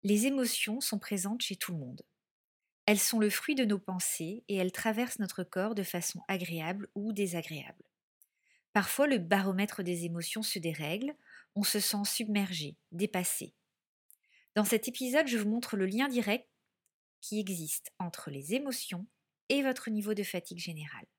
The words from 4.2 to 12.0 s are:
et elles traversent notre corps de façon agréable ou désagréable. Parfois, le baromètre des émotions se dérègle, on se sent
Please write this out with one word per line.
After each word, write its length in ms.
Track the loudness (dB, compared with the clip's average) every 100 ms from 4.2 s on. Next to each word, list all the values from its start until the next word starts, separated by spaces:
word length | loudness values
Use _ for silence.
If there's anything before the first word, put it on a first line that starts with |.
| -4 -6 -2
et 80 | 0
elles 160 | 2
traversent 460 | 2 0 0 -2 -2
notre 260 | -4 -4
corps 300 | -4 -2 0
de 80 | 0
façon 400 | -2 -2 -2 -6 -4
agréable 640 | -4 -2 -4 -4 -6 -6
ou 180 | -6 -4
désagréable. 720 | 0 0 -2 -6 -10 -12 -18 -20 _ _ _ _ _ _ _ _
Parfois, 360 | 2 2 4 6
le 100 | 6
baromètre 640 | 4 4 4 2 0 0
des 240 | -2 -2 -2
émotions 380 | -4 -4 -4
se 160 | -4 -2
dérègle, 560 | -2 -2 -2 -2 -4 -6 _ -20 -8 -2
on 80 |
se 160 | 2 2
sent 240 | 2 0